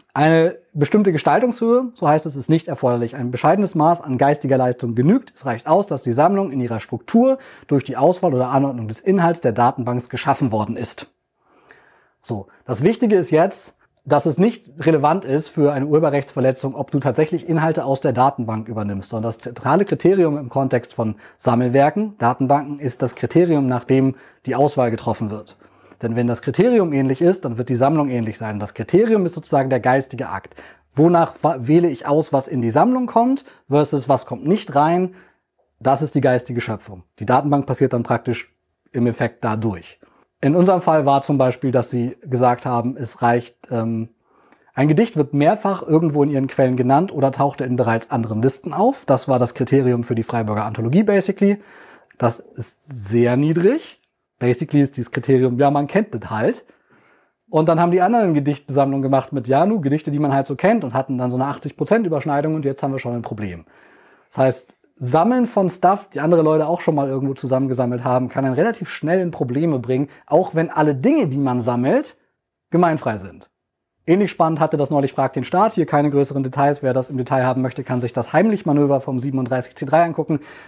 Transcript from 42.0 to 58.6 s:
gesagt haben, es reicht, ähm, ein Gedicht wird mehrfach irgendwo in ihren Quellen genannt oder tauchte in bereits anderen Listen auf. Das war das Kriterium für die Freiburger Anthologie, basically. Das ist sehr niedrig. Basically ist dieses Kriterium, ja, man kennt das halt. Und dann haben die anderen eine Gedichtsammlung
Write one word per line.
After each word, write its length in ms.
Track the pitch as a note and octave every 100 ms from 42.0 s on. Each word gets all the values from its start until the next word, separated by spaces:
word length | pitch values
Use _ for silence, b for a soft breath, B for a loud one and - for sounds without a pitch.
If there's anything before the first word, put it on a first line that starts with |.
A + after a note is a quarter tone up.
| A#2+ -
gesagt 420 | D3 B2 B2 A#2+ C3+
haben, 300 | A#2+ A#2+ C3+
es 260 | B2 -
reicht, 460 | A#2+ A#2+ - _ -
ähm, 380 | A#2+ A2+ A2+ A#2 _ b b b b b
ein 140 | - D3
Gedicht 300 | D#3 A#3 D#3
wird 160 | C3+
mehrfach 500 | C#3+ D3+ G#3 G3 F#3 -
irgendwo 380 | D#3+ E3 D3
in 60 | C#3+
ihren 180 | C#3 C3+
Quellen 300 | - C3 B2+
genannt 340 | B2 C#3 B2+
oder 220 | C#3+ C3+
tauchte 320 | - C#3+ - B2+
in 100 | B2
bereits 340 | A#2 A2+ -
anderen 320 | B2+ A2 G#2+
Listen 300 | C3 - E3+
auf. 320 | F#3 A#3 -
Das 240 | - B2+ -
war 100 | B2+
das 160 | A#2+
Kriterium 520 | - B2 C#3 B2+ A#2+ A#2
für 100 | A2+
die 80 |
Freiburger 400 | A2+ A#2 G#2+ G#2+
Anthologie, 400 | G#2+ A2 A#2 E3+
basically. 580 | G#3+ G3 G3 G3 G3+ G3+ B B B B B -
Das 220 | A#2+ -
ist 480 | - - A2+ - -
sehr 480 | B2+ G2 A#2 A#2+ B2
niedrig. 640 | D3+ E3 F#3 D#4 - - _ _ _ _
Basically 400 | B2 A#2+ D3+ D3
ist 140 | C#3 -
dieses 160 | A#2
Kriterium, 480 | C3+ C3 C3 B2+ A#2+
ja, 100 | C#3+
man 180 | C#3+ C#3+
kennt 260 | G3 A3 A#2
das 140 | -
halt. 340 | G#2+ C#3+ B3+ - b b b b b b b _
Und 180 | D#3 E3
dann 100 | E3
haben 100 | F3
die 100 | F3+
anderen 260 | F3+ A#3+ F#3+
eine 60 | D3+
Gedichtsammlung 640 | C#3+ C#3